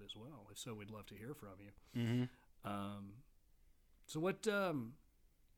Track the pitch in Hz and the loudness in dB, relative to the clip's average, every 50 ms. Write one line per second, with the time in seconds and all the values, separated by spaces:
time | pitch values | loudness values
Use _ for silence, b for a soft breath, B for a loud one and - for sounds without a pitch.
0 | 104 98 - 107 107 147 156 120 101 101 104 - - 127 113 104 104 101 110 104 | -10 -10 -10 -10 -10 -12 -12 -12 -14 -12 -10 -8 -6 -6 -6 -6 -6 -8 -8 -10
1 | 98 - 107 98 110 123 151 - 110 101 95 98 101 101 - - - - - 120 | -10 -10 -12 -10 -8 -8 -8 -8 -8 -12 -12 -12 -14 -16 -16 -18 -20 -4 0 2
2 | 117 113 117 123 127 123 - - - - - - - 98 104 101 101 101 101 101 | 4 6 6 6 4 2 0 -10 -20 -20 -20 -6 -4 -2 0 0 0 -2 -4 -6
3 | 98 101 104 123 - - - - - - - - - - - - - - - - | -8 -10 -12 -14 -18 -20 -20 -20 -20 -20 -20 -20 -20 -20 -20 -20 -20 -20 -20 -20
4 | - - - 156 160 190 185 - - 220 202 202 196 180 160 135 117 110 - - | -14 -4 0 2 4 4 2 4 2 4 6 6 6 6 4 2 0 -2 -6 -10
5 | - - _ _ - - _ _ - - - | -18 -20 _ _ -20 -20 _ _ -20 -20 -20